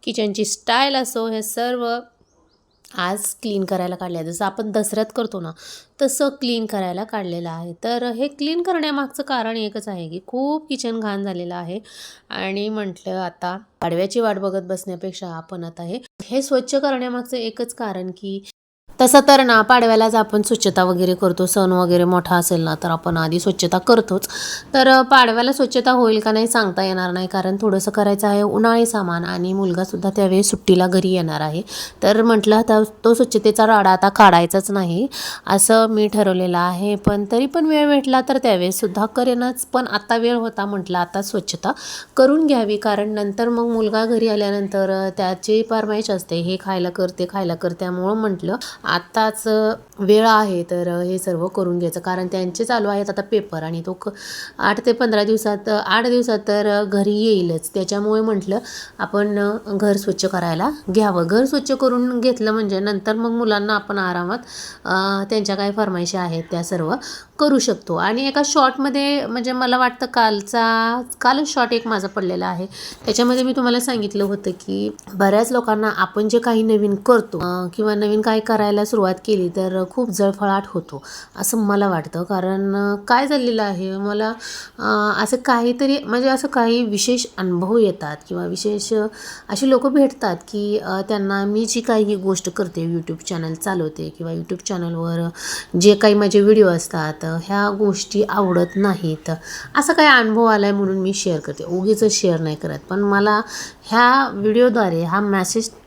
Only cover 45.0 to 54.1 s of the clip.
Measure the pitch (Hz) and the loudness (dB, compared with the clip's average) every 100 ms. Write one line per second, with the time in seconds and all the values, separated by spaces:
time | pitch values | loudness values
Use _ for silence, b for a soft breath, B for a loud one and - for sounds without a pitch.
45 | 190 185 185 185 - 220 220 220 208 208 | -2 -2 -4 -4 0 0 2 -2 -2 -2
46 | 220 190 180 170 170 185 196 185 180 175 | -2 -4 -4 -4 -4 -4 -4 -2 -2 -2
47 | 185 185 180 196 180 170 180 170 185 180 | -4 -2 -6 -4 -4 -2 -4 -4 -6 -4
48 | 185 220 220 180 170 240 B B - 175 | -2 -2 -2 -2 -4 -6 B B -4 -4
49 | - 226 220 220 226 214 214 226 - - | -2 -2 -2 -2 -2 0 0 -2 -10 -6
50 | 196 214 226 220 214 180 170 175 175 175 | 4 6 6 4 4 -2 -2 -2 -2 -2
51 | 180 185 185 170 180 190 180 175 175 170 | -2 -4 -2 -2 -2 -2 -2 0 -2 -4
52 | 180 185 180 185 185 175 226 240 202 202 | -4 -4 -4 -4 -4 -4 -2 0 0 -2
53 | 202 196 196 214 202 160 160 165 165 185 | -2 -6 -2 -2 -2 -8 -6 -6 -8 -8
54 | - | -10